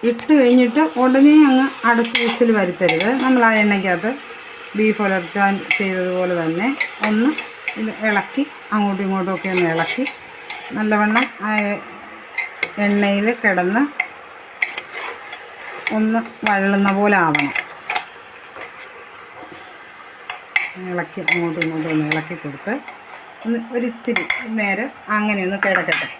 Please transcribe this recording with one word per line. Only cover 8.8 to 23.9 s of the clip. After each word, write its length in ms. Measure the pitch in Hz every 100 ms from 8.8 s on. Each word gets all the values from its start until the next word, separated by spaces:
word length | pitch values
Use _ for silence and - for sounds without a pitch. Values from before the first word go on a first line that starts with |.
| 202 196 196
ഇങ്ങോട്ടും 260 | 190 185 185
ഒക്കെ 140 | 196
ഒന്ന് 140 | 180 170
ഇളക്കി 300 | 165 165 - 277 - - - - - - -
നല്ലവണ്ണം 480 | 214 214 208 226 262 - 208
ആ 40 | 214 208 202 - - - - - - - - - - 202
എണ്ണയിൽ 440 | 202 202 202 208 240
കിടന്ന് 400 | 220 185 180 214 285 - - - - - - - - - - - - - - - - - - - - 220
ഒന്ന് 220 | 220 226 233 - 214
വഴളുന്ന 420 | 202 196 202 196 196
പോലെ 180 | 208 202 165
ആവണം. 300 | 147 285 - - - - - - - - - - - - - - - - - - - - - - - - - - - - - - - - 185 185
ഇളക്കി 280 | 180 156 - 160
അങ്ങോട്ടും 320 | 175 170 160 160
ഇങ്ങോട്ടും 240 | 160 160 156
ഒന്ന് 160 | 151
ഇളക്കി 240 | 156 156 170
കൊടുത്ത് 320 | 147 139 - 262 - - - - - - 220
ഒന്ന് 140 | 233 226 240
ഒരിത്തിരി 480 | 240